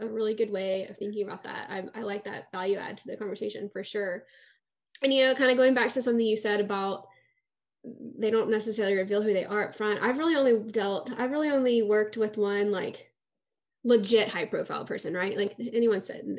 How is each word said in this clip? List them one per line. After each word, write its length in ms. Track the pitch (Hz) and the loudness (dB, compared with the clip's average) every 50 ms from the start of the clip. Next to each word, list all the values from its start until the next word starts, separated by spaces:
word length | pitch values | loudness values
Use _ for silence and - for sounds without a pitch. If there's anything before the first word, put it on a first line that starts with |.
a 80 | 220 220 | -8 -6
really 260 | 220 220 220 214 214 | -4 -2 -2 -2 0
good 160 | 220 226 208 | 0 -2 -2
way 360 | 202 185 190 190 190 190 185 - | -2 -2 -2 -2 -2 -4 -4 -8
of 100 | - - | -10 -8
thinking 260 | 208 208 214 208 196 | -8 -6 -4 -4 -6
about 200 | - 180 190 - | -6 -8 -10 -10
that. 260 | - - - - - | -10 -10 -10 -10 -8
I, 180 | 196 190 185 - - 220 | -10 -10 -10 -10 -10 -8
I 20 | |
like 220 | 226 202 202 202 208 | -6 -6 -6 -6 -8
that 280 | 208 - - - - | -10 -12 -12 -12 -12
value 260 | - 185 185 196 202 - | -8 -4 -2 -2 -2 -2
add 200 | - - 202 - | -4 -8 -10 -12
to 100 | - - | -12 -12
the 80 | 226 | -10
conversation 540 | - 214 196 - - 226 208 - 214 208 202 | -8 -8 -8 -6 -6 -6 -8 -6 -8 -10 -10
for 140 | - 190 196 | -10 -10 -10
sure. 420 | - - 208 202 185 175 - - _ _ - - - _ _ _ _ _ _ _ _ - - | -6 -6 -4 -4 -4 -6 -8 -10 _ _ -20 -20 -20 _ _ _ _ _ _ _ _ -4 0
And, 120 | 277 269 269 | 2 4 6
you 100 | 262 262 | 6 6
know, 80 | 262 254 | 6 6
kinda 220 | 262 262 254 247 | 6 4 6 6
going 180 | 254 254 262 262 | 8 6 6 6
back 180 | 247 302 277 | 6 2 2
to 100 | - 269 | 0 0
something 240 | 240 254 233 233 226 | 2 2 2 4 4
you 100 | 220 214 220 | 2 2 2
said 220 | - 208 208 208 | 0 0 0 0
about 480 | 202 190 202 196 190 196 185 - - - _ _ _ _ _ _ _ _ _ _ _ _ _ _ - | 0 0 -2 -2 -2 -2 -4 -6 -8 -14 _ _ _ _ _ _ _ _ _ _ _ _ _ _ -18
they 460 | 165 - - - 78 - - 220 214 | -18 -16 -14 -16 -14 -6 -2 0 2
don't 200 | 226 226 - 214 | 2 2 2 2
necessarily 460 | 220 214 214 226 208 220 202 196 202 | 0 0 0 -2 -2 0 0 2 2
reveal 260 | 190 190 202 202 208 | 2 0 0 0 0
who 100 | 214 220 | 2 2
they 120 | 190 185 170 | 2 2 0
are 240 | - 202 208 185 - | 0 -2 -2 -2 -4
up 60 | - | -4
front. 280 | - 214 208 208 - | -4 -2 -2 0 0
I've 160 | - 240 254 285 | 0 0 0 0
really 160 | 320 339 320 | 0 2 2
only 240 | 277 269 254 233 214 208 220 | 4 4 4 4 4 2 -2
dealt, 420 | 208 226 196 202 196 - - 247 254 - | -4 -2 -2 0 -2 -4 -4 -6 -4 -4
I've 120 | 247 254 | -4 -2
really 200 | 285 302 311 302 | 0 0 0 2
only 320 | 285 269 254 247 240 233 | 2 2 4 4 4 4
worked 340 | 214 202 214 214 208 214 - | 4 4 4 2 2 0 -2
with 200 | 226 214 214 214 | -2 -2 -2 0
one, 340 | 220 202 202 202 202 202 208 | 0 0 0 0 0 0 0
like, 420 | 196 185 - - - - - - _ _ _ _ _ _ _ _ _ _ _ _ _ _ - | 0 -2 -4 -6 -8 -12 -16 -20 _ _ _ _ _ _ _ _ _ _ _ _ _ _ 2
legit 440 | 240 240 220 196 196 233 214 196 - | 4 4 4 6 4 4 4 4 2
high 180 | - 175 156 | -2 -4 -4
profile 380 | - - 156 - - 156 151 - | -2 -4 -4 -4 -4 -6 -6 -6
person, 300 | - - - - - 170 | -6 -6 -6 -6 -4 -4
right? 220 | 180 185 202 214 | -2 -2 -2 -2
Like, 200 | 202 202 202 - - | -2 -2 -4 -4 -8
anyone 420 | 233 240 220 233 233 226 202 196 | -8 -4 0 2 4 4 4 2
said, 240 | - - - - - 208 196 | -2 -6 -10 -10 -8 -8 -8